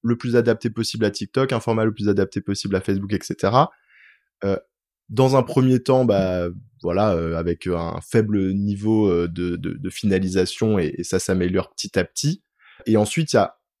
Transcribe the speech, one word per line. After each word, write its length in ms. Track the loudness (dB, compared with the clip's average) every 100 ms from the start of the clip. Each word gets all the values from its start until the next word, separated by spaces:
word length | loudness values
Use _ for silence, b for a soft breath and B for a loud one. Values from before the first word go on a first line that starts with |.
| -2
le 80 | -2
plus 180 | 2
adapté 360 | 2 4 2 -2
possible 340 | -4 -6 0
à 60 | -2
TikTok, 420 | -2 -4 -2 0
un 80 | -2
format 240 | 0 0
le 80 | 0
plus 160 | 0 0
adapté 320 | 2 0 -2
possible 340 | -4 -4 -2
à 60 | -2
Facebook, 320 | 0 -2 -2
et 60 | -6
cetera. 480 | -6 -4 2 2 2 b b b b b b _
Euh, 120 | -4 -4 -6 _ _ _ -6
dans 280 | 2 4 4
un 60 |
premier 400 | 2 2 4 2
temps, 220 | 2 2
bah, 440 | 4 2 2 -2 -4 -8 -18 _
voilà, 300 | -2 0 2
euh, 240 | 0 -2 -2
avec 300 | -2 -4 -4
un 340 | -4 -4 -8
faible 520 | -2 0 2 0 0
niveau, 540 | 0 -2 -2 0 2 4
euh, 200 | 2 0
de, 280 | -2 -4 -4
de, 180 | -6
de 160 | -8 -10
finalisation 880 | -4 0 0 0 0 -2 0 0 0
et, 160 | 0 -4
et 60 |
ça 140 | -4 -4
s'améliore 520 | -2 -2 0 -2 -4
petit 280 | -10 -4 -4
à 60 |
petit. 380 | -4 -2 -4 -4 _ B B B 0
Et 100 | 2
ensuite, 360 | 2 0 0
il 40 | 2
y 20 |
a 180 | 2 -2 _ _